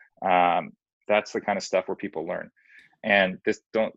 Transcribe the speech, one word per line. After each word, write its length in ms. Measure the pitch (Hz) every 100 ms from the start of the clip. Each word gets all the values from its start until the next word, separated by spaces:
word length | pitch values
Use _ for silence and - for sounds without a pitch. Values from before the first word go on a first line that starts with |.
| _ -
um, 520 | 95 90 87 90 78 - _ _ -
that's 240 | 104 -
the 100 | 113
kind 160 | - 98
of 60 |
stuff 240 | - 95 92
where 80 |
people 320 | 95 98 78 82
learn. 240 | 87 - _ _ - _ _
And 340 | 110 101 95 92
this, 160 | - 107 _
don't, 220 | 110 110